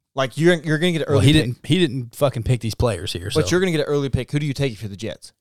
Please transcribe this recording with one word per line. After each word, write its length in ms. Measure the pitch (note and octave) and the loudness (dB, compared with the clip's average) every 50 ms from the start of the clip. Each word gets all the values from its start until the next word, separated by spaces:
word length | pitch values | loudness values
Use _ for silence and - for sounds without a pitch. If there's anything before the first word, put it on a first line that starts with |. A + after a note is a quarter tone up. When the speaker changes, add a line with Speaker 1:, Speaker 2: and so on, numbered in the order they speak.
| _ _ - | _ _ -4
Speaker 1:
Like, 220 | C3+ C3+ B2 - | -4 -4 -4 -2
you're, 180 | C#3+ D#3+ F3 F3+ | 2 4 4 4
you're 240 | D#3+ C3+ D3+ D#3 D3 | 4 2 -2 -2 0
gonna 120 | E3+ F3+ | 0 0
get 100 | E3 D3+ | 0 0
an 60 | C3+ - | 0 2
early 80 | C#3+ C#3 | 2 4
Speaker 2:
Well, 60 | F#2 | 6
he 60 | C#3+ | 6
Speaker 1:
pick. 100 | D#3 D#3 - | 6 4 2
Speaker 2:
didn't, 220 | B2 A#2+ _ - | 0 -4 _ -2
he 120 | - D3+ F#3 | 0 2 2
didn't 360 | F3 C3+ A2 C3+ A#2+ A#2 - | 2 2 0 -4 -8 -8 -4
fucking 260 | - D3+ C3 - A#2+ | 0 0 0 0 -2
pick 180 | G#2+ - C3 A#2 | 0 0 0 0
these 140 | - A2 G2 | 0 -4 -2
players 380 | - A#2+ A#2+ G2+ E2 F#2 F#2 | 0 -2 -2 -2 -2 -6 -8
here, 180 | - F2 F2 G2 | -8 -8 -6 -2
Speaker 1:
But 140 | - D#3 D#3 | 0 0 0
Speaker 2:
so. 40 | - | 2
Speaker 1:
you're 80 | E3 F3+ | 2 2
gonna 120 | F#3+ F#3 | 2 2
get 80 | D#3+ D3+ | 0 0
an 60 | C#3+ | -2
early 220 | - D3 C#3+ C#3 C3+ | 0 -2 -2 -2 -2
pick. 220 | A2+ B2+ A#2+ - | -2 -4 -4 -2
Who 60 | C#3+ D3 | -4 -4
do 80 | D3+ | -2
you 60 | D3 C3 | -2 -2
take 180 | - C#3 C3+ | -2 -4 -4
if 100 | G#2+ F#2+ | -4 -6
you're 60 | G#2+ G2 | -12 -12
the 80 | G2+ | -10
Jets? 360 | F2+ - - - - - - _ _ | -10 -10 -10 -10 -12 -16 -20 _ _